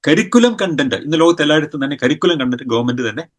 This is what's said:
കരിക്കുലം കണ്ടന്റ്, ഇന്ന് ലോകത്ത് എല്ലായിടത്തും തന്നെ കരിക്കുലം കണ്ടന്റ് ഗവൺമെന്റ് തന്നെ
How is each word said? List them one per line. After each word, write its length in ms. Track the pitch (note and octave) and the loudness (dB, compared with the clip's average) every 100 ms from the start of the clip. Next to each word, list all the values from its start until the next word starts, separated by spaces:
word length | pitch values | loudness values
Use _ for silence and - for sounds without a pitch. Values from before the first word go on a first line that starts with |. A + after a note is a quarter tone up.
കരിക്കുലം 480 | - F#3 A3+ A#3+ A#3+ A3 | 2 2 4 4 4 0
കണ്ടന്റ്, 400 | F#3+ C#3+ C#3 G2 | -4 -2 -2 -2
ഇന്ന് 200 | D3 D#3+ | -2 2
ലോകത്ത് 260 | E3 E3 | 4 4
എല്ലായിടത്തും 380 | D3 D#3 D3 D3 | 2 2 0 -6
തന്നെ 140 | C3+ C#3 | -6 -2
കരിക്കുലം 400 | B2+ B2 F3+ D#3+ | -2 0 0 0
കണ്ടന്റ് 260 | B2+ B2 | -2 -4
ഗവൺമെന്റ് 380 | C3 A2+ A#2+ B2 | -2 -2 -2 -2
തന്നെ 220 | A2+ A2+ E3 | -4 -6 -12